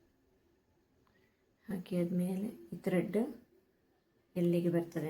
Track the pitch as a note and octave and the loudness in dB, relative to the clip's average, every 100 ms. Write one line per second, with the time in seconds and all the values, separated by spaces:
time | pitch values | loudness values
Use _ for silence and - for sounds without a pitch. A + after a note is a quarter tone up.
0 | _ _ _ _ _ _ _ _ _ _ | _ _ _ _ _ _ _ _ _ _
1 | _ _ _ _ _ _ - F#3+ - F3+ | _ _ _ _ _ _ -10 -10 -4 -2
2 | F3 F3+ F3+ F#3 G#3+ - - F3 F#3+ F3+ | 0 0 0 -2 -4 -8 -12 -6 0 0
3 | E3+ G3+ C4+ - - _ _ _ _ _ | 2 0 0 -4 -18 _ _ _ _ _
4 | _ _ _ F3+ F3 F3 F3 E3+ E3+ E3 | _ _ _ 0 2 4 4 2 0 -4
5 | D#3 | -2